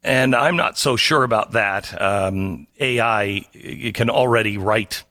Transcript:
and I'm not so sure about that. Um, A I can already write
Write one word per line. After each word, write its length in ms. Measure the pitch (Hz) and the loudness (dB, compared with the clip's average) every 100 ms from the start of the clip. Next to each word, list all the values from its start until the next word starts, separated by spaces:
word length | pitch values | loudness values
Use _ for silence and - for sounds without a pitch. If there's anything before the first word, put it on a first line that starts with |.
and 320 | - 131 131 | 0 2 2
I'm 220 | 123 143 175 | 2 2 2
not 200 | - - | -2 -2
so 200 | 143 120 | -2 0
sure 280 | - 156 | 2 2
about 280 | 127 113 - | 2 0 0
that. 460 | 113 101 98 - - | 0 0 -2 -6 -4
Um, 680 | 98 101 95 95 98 87 - _ | 0 0 0 -2 -4 -6 -12 _
A 220 | 131 120 | -2 0
I 460 | 113 110 101 101 - - - 78 117 | 0 0 -2 -4 -10 -18 -14 -8 -8
can 160 | 101 117 | -2 0
already 480 | 131 127 117 107 101 | 2 4 2 2 -2
write 460 | 95 110 101 - - | 0 0 0 -10 -14